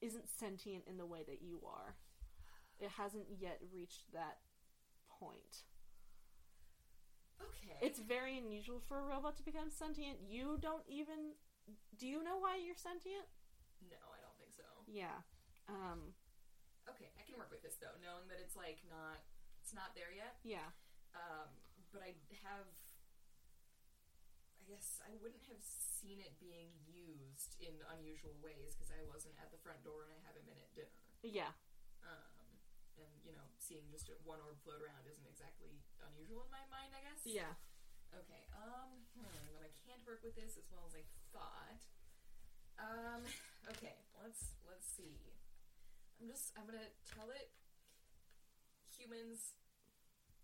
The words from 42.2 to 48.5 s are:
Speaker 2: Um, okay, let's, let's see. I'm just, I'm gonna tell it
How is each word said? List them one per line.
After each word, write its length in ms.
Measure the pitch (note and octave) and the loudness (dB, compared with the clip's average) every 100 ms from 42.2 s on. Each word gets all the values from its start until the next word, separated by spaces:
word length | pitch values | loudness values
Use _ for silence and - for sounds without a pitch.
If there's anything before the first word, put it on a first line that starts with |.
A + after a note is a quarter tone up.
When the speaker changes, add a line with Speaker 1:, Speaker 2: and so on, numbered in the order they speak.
| - - - - - - | -4 -4 -2 -4 -2 4
Speaker 2:
Um, 440 | A3 A3+ A#3 A#3+ A#3 - - - A3 | 6 6 4 4 2 0 -4 -6 -2
okay, 260 | - A3+ - - - | -2 -2 -6 -10 -6
let's, 320 | A3 - - - F3+ | -4 2 2 0 -6
let's 220 | F#3 - | -2 0
see. 500 | - E3 D3 - - - - - - - - - - | 0 -2 -4 -4 -4 -2 -4 -6 -8 -6 -6 -8 -4
I'm 80 | A#3 | -2
just, 240 | C#4 - A3 | 2 0 0
I'm 80 | G#3+ | -2
gonna 260 | A3+ G#3+ - - | -2 -4 -6 -8
tell 240 | A3 A3+ | -4 -2
it 200 | C#4 - - - - - - - - - - - | -2 -4 -10 -16 -16 -18 -18 -16 -16 -14 -14 -16